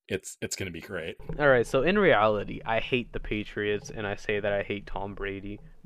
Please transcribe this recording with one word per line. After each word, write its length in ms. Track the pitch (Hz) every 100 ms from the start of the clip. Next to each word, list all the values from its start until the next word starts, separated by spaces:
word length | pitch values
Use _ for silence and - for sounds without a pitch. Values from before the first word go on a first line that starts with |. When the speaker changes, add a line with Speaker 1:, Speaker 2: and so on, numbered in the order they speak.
| -
Speaker 1:
It's, 280 | 98 - -
it's 160 | 113 -
gonna 160 | 95
be 80 | 82
great. 340 | - 95 80 - - -
Speaker 2:
All 100 | 147
right, 180 | 127 113
so 160 | 139
in 140 | 135 196
reality, 640 | 190 113 107 107 101 110 -
I 140 | 113
hate 320 | - 127 113
the 80 | 113
Patriots, 680 | - 107 101 - 104 104 -
and 160 | -
I 120 | 104 101
say 240 | - 104
that 120 | 101
I 120 | 101
hate 220 | 98 101 -
Tom 280 | 95 101
Brady, 460 | 95 98 98 101 101 - -